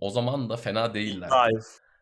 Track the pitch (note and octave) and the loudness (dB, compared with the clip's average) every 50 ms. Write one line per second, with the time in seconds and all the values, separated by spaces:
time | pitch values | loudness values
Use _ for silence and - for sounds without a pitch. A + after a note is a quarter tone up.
0 | - G2+ G2+ A#2+ A#2+ B2 C3+ C#3+ B2+ A2 A2+ A#2 - A2 G2 A2 A2+ A#2 G#2+ G#2 | -8 -4 -2 0 0 0 -2 -2 -4 -4 -6 -6 -4 -2 -2 0 0 0 -2 -2
1 | G#2+ G#2+ G2 F#2 F2+ E2+ C3 B2+ B2 A#2 A2 A2 A2 - - - _ _ _ _ | -4 -4 -4 -6 -2 2 4 6 6 6 4 2 -2 -8 -18 -20 _ _ _ _